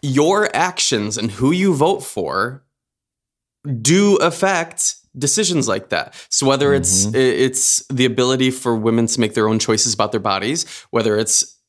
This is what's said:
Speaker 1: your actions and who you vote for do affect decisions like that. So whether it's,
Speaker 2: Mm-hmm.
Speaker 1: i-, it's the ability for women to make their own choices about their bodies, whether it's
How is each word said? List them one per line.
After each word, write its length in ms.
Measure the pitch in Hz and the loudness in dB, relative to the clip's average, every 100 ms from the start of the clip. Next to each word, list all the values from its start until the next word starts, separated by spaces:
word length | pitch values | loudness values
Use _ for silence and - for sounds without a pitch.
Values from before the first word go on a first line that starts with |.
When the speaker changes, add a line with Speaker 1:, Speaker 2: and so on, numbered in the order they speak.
| 147 | 0
Speaker 1:
your 480 | 131 156 202 214 | 2 2 2 0
actions 600 | - 180 180 - 117 104 107 | 0 -2 -2 -2 -2 -2 -4
and 140 | 113 | -6
who 200 | - 127 | -2 0
you 240 | 180 196 | 2 2
vote 260 | 151 151 196 | 2 2 0
for 640 | - - 80 90 113 135 _ _ _ _ _ _ _ _ _ _ 147 123 | -4 -6 -4 -2 -4 -6 _ _ _ _ _ _ _ _ _ _ -8 -4
do 360 | 110 175 202 190 | 2 4 4 4
affect 800 | 170 170 190 185 170 - - - _ - | 2 0 -2 0 -4 -4 -6 -6 _ -6
decisions 500 | 139 - 202 175 113 | -4 0 0 0 0
like 200 | 98 - | -4 -2
that. 260 | 85 - - - | -4 -4 -12 -6
So 180 | - 135 | -2 2
whether 280 | 135 143 | 2 4
it's, 320 | 139 135 95 101 | 2 2 0 0
Speaker 2:
Mm-hmm. 100 | 135 | 2
Speaker 1:
i-, 20 | |
it's 640 | 131 - 131 131 - - - | 2 2 0 0 -2 -2 -2
the 160 | 135 | 0
ability 460 | 127 123 123 131 131 | 0 2 0 2 0
for 260 | 127 123 117 | 0 -2 0
women 300 | 110 113 113 | 2 2 0
to 140 | - | 0
make 140 | 110 | 0
their 140 | 113 107 | 2 0
own 100 | 110 | 0
choices 360 | - 110 120 | 0 0 0
about 180 | 104 104 | 0 -2
their 80 | 113 | 0
bodies, 460 | 101 98 104 151 - - - | -2 -2 -2 -6 -8 -14 -6
whether 260 | 113 110 104 | -2 0 0
it's 420 | 110 - - _ | 0 -2 -2 _